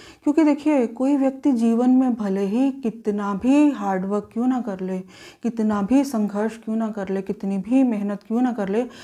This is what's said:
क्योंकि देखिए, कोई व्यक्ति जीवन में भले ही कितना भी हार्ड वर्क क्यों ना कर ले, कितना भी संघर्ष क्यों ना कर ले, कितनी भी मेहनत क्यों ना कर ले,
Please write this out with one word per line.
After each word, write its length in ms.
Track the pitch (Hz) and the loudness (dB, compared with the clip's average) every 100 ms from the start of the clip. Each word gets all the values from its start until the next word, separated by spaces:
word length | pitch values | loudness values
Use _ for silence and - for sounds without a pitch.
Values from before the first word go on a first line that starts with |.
| - - | -20 -6
क्योंकि 200 | - 294 | -2 2
देखिए, 420 | 302 285 302 294 226 | 4 2 2 2 0
कोई 300 | 233 262 285 | 0 0 2
व्यक्ति 360 | 269 262 294 | 0 0 0
जीवन 380 | 240 226 226 254 | 2 2 2 4
में 240 | 254 262 | 4 4
भले 260 | 226 202 190 | 0 -2 -2
ही 300 | 196 226 269 | 0 0 0
कितना 640 | 269 226 220 214 208 202 | -2 -6 -6 -4 -2 -2
भी 360 | 202 247 285 294 | -2 2 4 4
हार्ड 360 | 240 202 190 190 | 2 -2 -2 -2
वर्क 240 | 208 208 | -4 -4
क्यों 140 | 226 254 | -2 0
ना 140 | 254 | 0
कर 200 | 214 185 | -4 -6
ले, 180 | 185 185 190 - - - | -6 -6 -8 -18 -20 -8
कितना 400 | 233 226 214 208 | -6 -2 -2 0
भी 220 | 202 262 | 2 2
संघर्ष 520 | 277 233 208 196 220 226 | 2 -2 -2 -2 -4 -4
क्यों 200 | - 220 | -6 -4
ना 140 | 220 | -4
कर 180 | 208 190 | -6 -6
ले, 140 | 196 | -6
कितनी 360 | 190 202 196 196 | -4 -6 -4 -4
भी 240 | 185 262 | 0 2
मेहनत 380 | 254 214 202 202 - | 4 0 -4 -6 -4
क्यों 140 | 226 | -2
ना 120 | 254 | 0
कर 160 | 226 196 | -2 -2
ले, 180 | 208 247 - | -2 -2 -8